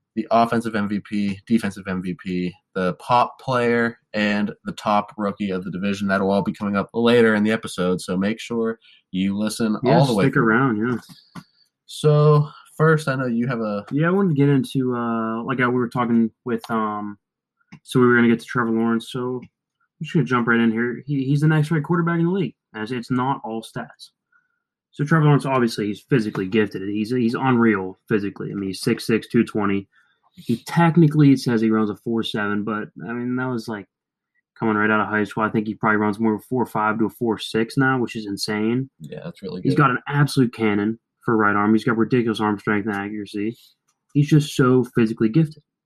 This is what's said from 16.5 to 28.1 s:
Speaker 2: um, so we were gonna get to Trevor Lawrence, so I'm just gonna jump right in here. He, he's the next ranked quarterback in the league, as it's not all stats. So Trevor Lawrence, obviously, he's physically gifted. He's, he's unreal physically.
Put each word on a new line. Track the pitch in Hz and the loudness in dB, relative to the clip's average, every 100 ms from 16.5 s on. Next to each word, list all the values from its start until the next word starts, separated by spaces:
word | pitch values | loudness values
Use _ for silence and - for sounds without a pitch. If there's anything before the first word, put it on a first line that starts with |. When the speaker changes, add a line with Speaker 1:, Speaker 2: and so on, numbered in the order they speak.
| 113 - | -6 -4
Speaker 2:
um, | 110 107 104 104 101 _ _ _ _ _ - | -4 -4 -4 -8 -12 _ _ _ _ _ -20
so | - 127 | -2 2
we | 123 | 4
were | 120 | 6
gonna | 117 | 4
get | 117 | 2
to | - | -2
Trevor | 123 113 | -4 -2
Lawrence, | 113 117 113 - | -2 0 -2 -4
so | 131 123 127 | -8 -6 -8
I'm | - _ _ _ _ - | -12 _ _ _ _ -16
just | 156 | -4
gonna | 170 120 | -2 0
jump | 127 117 | 0 2
right | 117 | 2
in | 113 | 2
here. | 113 120 117 143 | 0 -4 -6 -6
He, | 139 | -4
he's | 131 147 | 0 2
the | 156 | 2
next | 156 151 | 2 0
ranked | 160 147 | -2 -2
quarterback | 175 170 170 | -2 0 0
in | 170 | 0
the | |
league, | 196 127 - _ 107 | 0 -4 -8 _ -10
as | 107 | -8
it's | 127 117 | -6 -4
not | 127 131 131 110 | -2 -2 -4 -6
all | 113 | -10
stats. | - 123 117 - - _ _ _ _ _ _ _ _ | -10 -12 -14 -18 -20 _ _ _ _ _ _ _ _
So | - 147 | -6 2
Trevor | 160 | 4
Lawrence, | 151 139 139 | 6 4 2
obviously, | 131 117 - 104 | 0 0 -2 -6
he's | 101 | -6
physically | - 131 107 101 92 | 0 0 0 -4 -2
gifted. | 110 104 98 98 | 0 0 -2 -6
He's, | 104 107 | -4 -2
he's | 127 117 | 0 0
unreal | 123 131 120 117 98 92 - | 0 2 4 4 2 -2 -10
physically. | - | -2